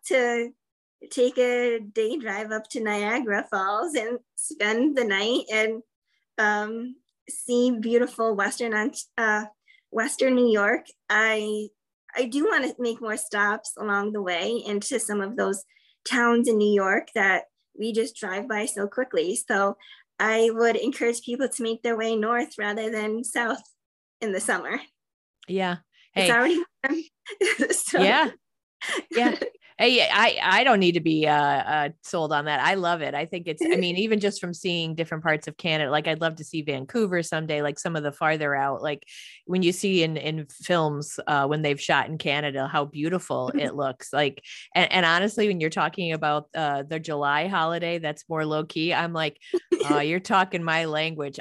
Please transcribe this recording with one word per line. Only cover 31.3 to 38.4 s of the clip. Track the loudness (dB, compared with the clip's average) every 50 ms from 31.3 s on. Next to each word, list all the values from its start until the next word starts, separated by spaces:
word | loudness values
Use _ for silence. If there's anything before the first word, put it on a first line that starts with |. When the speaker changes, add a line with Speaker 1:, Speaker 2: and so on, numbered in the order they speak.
| 4
Speaker 2:
uh, | 4 4 4 2 0 0 0 0 0 0 -2 -6 _
sold | -12 -6 -4 -4 -2 0
on | 0 -2 0
that. | 0 0 2
I | 2 2 2
love | 2 2 0 0 0
it. | -2 -4 -4
I | -4 -6
think | -6 -6 -8 -6
it's, | -6 -4 -2
I | 0 0 2
Speaker 1:
<laughs> |
Speaker 2:
mean, | 2 0 0 0 0
even | 0 2 2 2
just | 2 0 -2 -2
from | -6 -8 -6
seeing | -4 -4 -2 -2 -2 -2 -4 -2
different | -4 -4 -4 -6 -6
parts | -2 -2 -2 -2 -4 -8
of | -12 -6
Canada, | -4 -2 -2 0 0 0
like, | 0 0 0 -2
I'd | -2 -2
love | -2 -4 -4
to | -6 -12
see | -10 -8 -8
Vancouver | -4 -4 -4 -6 -6 -4 -2 -2 0 0 0 -2
someday, | -2 -2 -4 -4 -4 -2 -2 -2
like, | -2 -2 -4 -4
some | -6 -6 -4
of | -4
the | -4 -4
farther | -4 -2 0 0 0 0